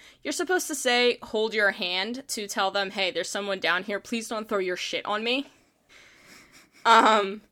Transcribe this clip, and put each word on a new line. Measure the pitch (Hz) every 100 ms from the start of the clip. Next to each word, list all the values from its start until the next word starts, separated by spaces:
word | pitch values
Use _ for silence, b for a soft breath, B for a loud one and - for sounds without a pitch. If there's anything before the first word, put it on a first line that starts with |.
| B B
You're | -
supposed | 302 339 359 -
to | 294
say, | 254 240 247 -
"Hold | - 214 220
your | 214 202
hand," | 196 180 185 208 247 -
to | - 202
tell | 226 196
them, | 202 190
"Hey, | 196 185
there's | 165 185
someone | 202 202 190
down | 165 175
here. | 196 202
Please | - 233 220
don't | 226 220
throw | 202
your | 185 180
shit | - 165
on | - 208
me." | 226 262 277 b b _ _ B B B B B B B B _
Um, | 226 226 220 214 196 214 _